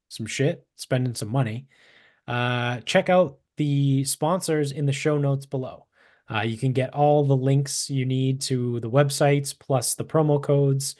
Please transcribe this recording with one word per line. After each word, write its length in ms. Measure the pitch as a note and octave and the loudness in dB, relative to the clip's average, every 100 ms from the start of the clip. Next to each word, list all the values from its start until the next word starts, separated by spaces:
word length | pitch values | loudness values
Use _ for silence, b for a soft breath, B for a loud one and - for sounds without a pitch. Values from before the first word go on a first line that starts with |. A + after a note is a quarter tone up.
| _ | _
some 180 | - A2 | -12 -6
shit, 400 | - C#3 C3+ _ - | -2 0 -2 _ -18
spending 380 | - B2+ B2+ | -4 -2 -2
some 160 | A2 G#2 | -4 -4
money, 360 | C3 A2+ A#2 C#3 b b b b b - | -2 -2 -6 -14 b b b b b -8
uh, 540 | B2 B2 B2 B2 B2 | -4 -2 -2 -2 -6
check 280 | - F#3+ F3+ | 0 2 4
out 300 | F3+ D3+ - _ - | 4 2 -2 _ -4
the 480 | D3 C#3 C#3 C3+ | 0 2 2 2
sponsors 680 | C#3 - D#3 F#3 E3 D3+ C#3+ | 0 -2 -2 0 0 -2 -2
in 120 | C#3 | -2
the 80 | C#3+ | -2
show 240 | C3+ D#3 D3 | 0 0 0
notes 300 | C#3 C#3 - | 0 -2 -4
below. 400 | C3+ B2+ - _ b b b - | -8 -8 -12 _ b b b -8
Uh, 120 | A2 | -4
you 160 | A2+ A2+ | -2 -2
can 140 | C3+ | -2
get 200 | B2+ C3 | 0 -2
all 320 | C#3+ D3 D3 | 2 4 4
the 120 | C#3 C3+ | 4 2
links 520 | C3+ C#3 C#3 - - | 2 2 0 -6 -4
you 160 | C3+ | -4
need 360 | B2+ C3 C3 C3+ | -2 0 0 -2
to 380 | - B2+ B2 A#2+ | -2 -2 -2 -4
the 100 | A2+ | 0
websites, 680 | C3+ C#3+ - C#3+ C#3+ C#3 - | 2 2 2 2 2 -2 -8
plus 360 | - C3 - | -2 -2 -2
the 100 | - | -4
promo 380 | C#3+ D#3+ D3+ D3 | -2 2 2 2
codes 540 | C#3+ C#3+ C#3 C3+ C3+ | 2 2 2 0 -4